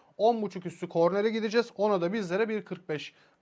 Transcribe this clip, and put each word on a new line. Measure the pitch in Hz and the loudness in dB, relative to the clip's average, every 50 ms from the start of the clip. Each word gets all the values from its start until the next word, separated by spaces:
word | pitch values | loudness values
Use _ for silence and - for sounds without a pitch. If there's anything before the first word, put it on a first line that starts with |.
| _ _ _ | _ _ _
On | - 202 226 233 220 | 2 2 2 2 2
buçuk | 208 196 - 190 - | -2 -6 -6 -8 -10
üstü | 170 - - 180 175 | -10 -8 -8 -8 -2
kornere | - 170 165 175 185 202 208 226 | 2 4 4 4 4 2 0 0
gideceğiz. | 220 226 214 220 208 240 226 226 - | 0 0 -2 0 0 0 0 0 -2
Ona | - 202 214 202 185 | 0 2 2 2 2
da | 170 175 | 0 0
bizlere | 208 233 196 165 175 202 226 214 | -2 -2 -4 -2 0 0 0 0
bir | 220 208 190 | -2 -6 -6
kırk | - 180 - - - | -8 -12 -12 -6 -6
beş, | 151 143 - - _ _ _ _ _ - | -6 -6 -6 -12 _ _ _ _ _ -10